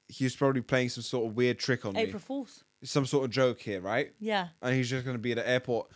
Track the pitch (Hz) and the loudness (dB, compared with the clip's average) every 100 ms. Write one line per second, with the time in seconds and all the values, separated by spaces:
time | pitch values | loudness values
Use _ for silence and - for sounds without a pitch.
0 | - - 131 - 139 131 117 131 123 123 | -16 -2 -2 2 2 2 2 2 2 -2
1 | 113 127 113 107 123 117 - 123 107 98 | -4 -2 -2 2 2 2 0 0 -2 -2
2 | 220 202 - 269 262 - _ _ 131 147 | -2 -4 -8 -8 -8 -14 _ _ -4 0
3 | 131 143 131 110 127 113 113 98 92 117 | 2 2 2 2 2 2 -4 -6 -2 -2
4 | 151 - 214 202 175 - 127 131 123 131 | -2 -6 -2 -2 -2 -4 0 2 2 -2
5 | 127 123 117 117 107 123 123 113 - | -4 -4 -2 0 2 2 2 -2 -2